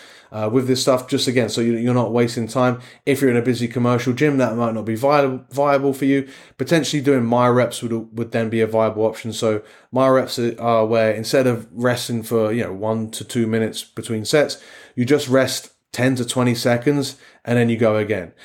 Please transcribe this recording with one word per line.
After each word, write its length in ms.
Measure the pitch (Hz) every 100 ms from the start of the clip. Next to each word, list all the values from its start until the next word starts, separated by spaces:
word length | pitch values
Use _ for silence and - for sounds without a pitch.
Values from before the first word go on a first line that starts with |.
| - - -
uh, 160 | 110 107
with 160 | 127 123
this 120 | 127
stuff, 280 | - 127 -
just 180 | 135 -
again, 220 | 123 107
so 120 | -
you, 160 | 117 113
you're 160 | 120
not 200 | 123 113
wasting 340 | 120 117 120 110
time. 340 | 131 123 123 - -
If 160 | - 131
you're 100 | 135
in 60 | 120
a 60 |
busy 240 | 117 120 120
commercial 460 | 127 120 123 127
gym, 260 | 123 151 139
that 180 | 123 117
might 180 | 117
not 100 | 110
be 100 | 104
vi-, 460 | 110 139 147 139 127 -
viable 420 | 139 143 139 139
for 120 | 135
you. 240 | 139 139 135 - - -
Potentially 460 | 127 165 143 151
doing 200 | 139 135
myoreps 600 | 117 120 123 123 117 -
would, 340 | 120 113 110 113
would 140 | 113
then 180 | 117 113
be 120 | 113
a 60 | 110
viable 360 | 110 110 104
option. 280 | 110 - 113
So 300 | 107 113 107 - - _
myoreps 680 | 123 131 131 123 - 117 113
are 260 | 117 113 110
where 240 | 117 110
instead 380 | 107 113 143 127
of 180 | 117 -
resting 500 | 98 123 120 - 117
for, 300 | 110 117 107
you 100 | 117
know, 100 | 92
one 380 | 95 107 110 110
to 140 | -
two 240 | - 123 110
minutes 340 | 113 110 -
between 420 | - - 110 110
sets, 380 | 104 151 - - - - -
you 100 | -
just 240 | 120 143 123
rest 440 | 131 127 - - _ _
ten 220 | - 127
to 100 | 127
twenty 300 | 120 127 123
seconds 600 | 120 127 120 147 143 135 - - _
and 140 | - 120
then 100 | 117
you 80 | 113
go 200 | 113 107
again. 360 | 104 101 85 -